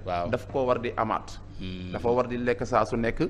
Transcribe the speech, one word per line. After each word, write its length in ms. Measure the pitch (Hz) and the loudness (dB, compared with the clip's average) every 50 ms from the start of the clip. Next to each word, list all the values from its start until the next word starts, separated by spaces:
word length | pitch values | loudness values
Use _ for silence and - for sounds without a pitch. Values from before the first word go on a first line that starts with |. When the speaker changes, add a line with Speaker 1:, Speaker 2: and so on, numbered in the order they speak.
| - | -4
Speaker 1:
Waaw. 240 | 92 87 87 87 90 | -2 -2 0 0 0
Speaker 2:
daf 140 | 120 123 - - | -2 -2 -2 -2
ko 140 | - 139 131 | -2 0 2
war 140 | 123 123 120 | 2 2 2
di 100 | 117 113 - | 0 -2 0
amaat. 300 | - 113 107 95 - - - - - - - - | 0 2 2 0 0 -2 -6 -12 -12 -12 -12 -10
Speaker 1:
Hmm. 320 | - 98 92 92 90 90 90 | -8 -6 -6 -6 -6 -6 -6
Speaker 2:
Dafa 180 | 87 - 113 117 120 | -4 0 2 4 4
war 140 | 123 120 117 | 4 2 2
di 80 | 123 | -2
lekk 240 | 120 123 123 120 - 127 104 | 0 0 0 0 0 0 2
saa 160 | - 110 110 | 4 4 4
su 100 | - 131 | 4 2
nekk. 240 | 117 117 117 - - 165 | 0 0 0 2 0 0